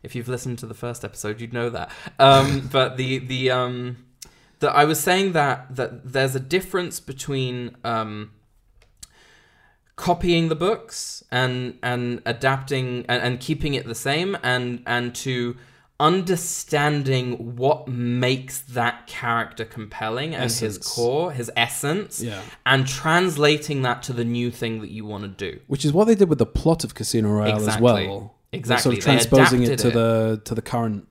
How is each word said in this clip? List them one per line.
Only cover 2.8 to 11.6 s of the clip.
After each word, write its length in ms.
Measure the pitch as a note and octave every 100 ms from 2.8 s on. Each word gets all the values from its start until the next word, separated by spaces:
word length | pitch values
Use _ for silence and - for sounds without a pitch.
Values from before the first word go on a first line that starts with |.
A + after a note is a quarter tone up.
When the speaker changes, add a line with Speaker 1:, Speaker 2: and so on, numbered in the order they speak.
| B2+ B2+
Speaker 1:
the, 200 | C3 C3
the, 320 | C3 C3 C3
um, 460 | B2+ B2 B2 B2 B2 _ _ - _ _ _
the, 120 | D3
I 140 | -
was 160 | D3+ D#3
saying 320 | - F#3 G3
that, 420 | E3+ C#3+ C3 -
that 380 | C3 B2 A#2+ C3
there's 220 | C3 C3+
a 60 | C3
difference 600 | C3 F#3 F#3 F#3+ F3 -
between, 760 | - C3 - C3+ B2+ B2 A#2+ -
um, 500 | A#2 A2+ A2 G#2+ G#2+ _ _ _ _ _ _ _ - _ _ _ _ _ _ _ _ -
copying 520 | - F3 F3+ E3+ E3
the 60 |
books 720 | D#3 F3+ A3+ - - - - _
and, 460 | B2+ B2+ B2+